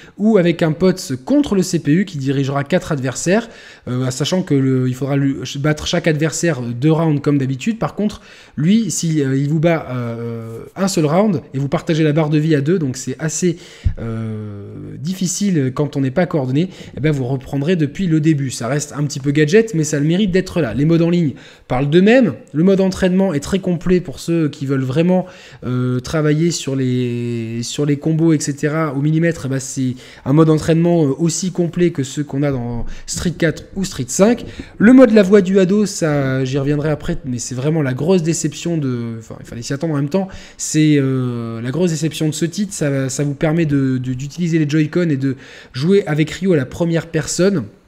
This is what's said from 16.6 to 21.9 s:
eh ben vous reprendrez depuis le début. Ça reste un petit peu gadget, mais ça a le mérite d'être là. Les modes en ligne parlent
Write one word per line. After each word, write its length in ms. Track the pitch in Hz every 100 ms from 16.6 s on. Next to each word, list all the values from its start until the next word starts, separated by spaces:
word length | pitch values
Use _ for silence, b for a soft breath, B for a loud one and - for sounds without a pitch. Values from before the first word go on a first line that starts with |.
| 185 B B -
eh 40 |
ben 100 | 151
vous 140 | 147 123
reprendrez 500 | 135 - 143 139 175
depuis 320 | 143 - 190
le 140 | 156
début. 300 | 151 151 135
Ça 180 | - 117
reste 240 | 143 147 -
un 80 |
petit 160 | 147 143
peu 120 | 135
gadget, 420 | 143 151 196 226
mais 100 | 160
ça 140 | 151 147
a 20 |
le 60 | 151
mérite 260 | 175 214
d'être 300 | 180 185 175
là. 120 | 135
Les 120 | 107 151
modes 160 | 165
en 80 | 170
ligne 240 | 175 156 B B B -
parlent 220 | 131 143